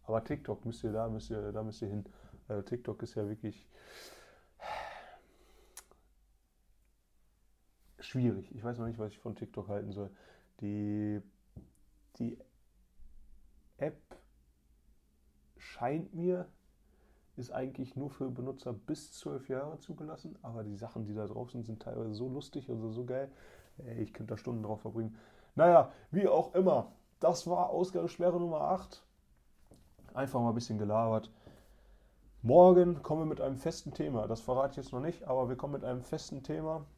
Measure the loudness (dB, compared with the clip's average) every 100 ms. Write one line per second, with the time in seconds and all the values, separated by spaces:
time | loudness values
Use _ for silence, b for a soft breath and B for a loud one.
0 | -2 -2 -2 -6 -6 -6 -6 -6 -4 -2
1 | -2 -6 -6 -6 -4 -6 -8 -6 -6 -6
2 | -8 B B B -6 -6 -4 -6 -6 -8
3 | -8 -6 -4 -4 -8 -10 -20 B B B
4 | B B B B B B B B B B
5 | B B B B B B B -20 _ -20
6 | _ _ _ _ _ _ _ _ _ _
7 | _ _ _ _ _ _ _ _ -20 -20
8 | -6 2 2 0 -6 -10 -8 -6 -6 -6
9 | -8 -8 -12 -10 -10 -8 -6 -6 -6 -8
10 | -8 B B B B -10 -6 -2 -2 -2
11 | -2 -4 -8 _ _ -20 -20 _ -20 -20
12 | -20 -6 -6 -6 -18 _ _ _ -20 -20
13 | -18 -18 -20 -20 -20 -20 -20 -8 -8 -8
14 | _ -20 _ _ _ _ _ _ _ -20
15 | _ _ _ _ _ -20 -18 -4 -2 -2
16 | -4 -2 0 0 -4 -16 _ _ b b
17 | b b b -14 -8 -6 -6 -6 -8 -6
18 | -8 -6 -6 -4 -8 -8 -8 -8 -6 -8
19 | -8 -12 -8 -8 -4 -4 -4 -10 -14 -12
20 | -10 -12 -14 -14 -12 -10 -8 -8 -8 -8
21 | -6 -6 -6 -6 -8 -8 -8 -8 -8 -6
22 | -4 -4 -4 -6 -8 -10 -6 -6 -4 -6
23 | -4 -4 -4 B B B B -16 -10 -4
24 | -6 -6 -8 -6 -4 -4 -4 -6 -6 -4
25 | -4 B B B B 6 10 10 8 B
26 | B 2 4 4 4 4 6 4 2 -12
27 | _ _ 2 2 0 0 2 2 0 0
28 | -4 2 2 2 0 0 0 0 -2 -18
29 | -20 _ _ -20 _ _ -20 -20 -20 -20
30 | -10 -4 -2 2 2 2 -2 -2 2 2
31 | 4 2 -2 B B B B B B B
32 | B B -20 -4 8 12 12 12 8 4
33 | -2 0 0 0 -2 -2 -4 -4 -10 -4
34 | -2 0 0 -2 0 2 2 -2 -8 -4
35 | -4 -4 -2 0 0 -2 -4 -4 -4 -6
36 | -4 -8 -6 -10 -6 -4 -4 -6 -8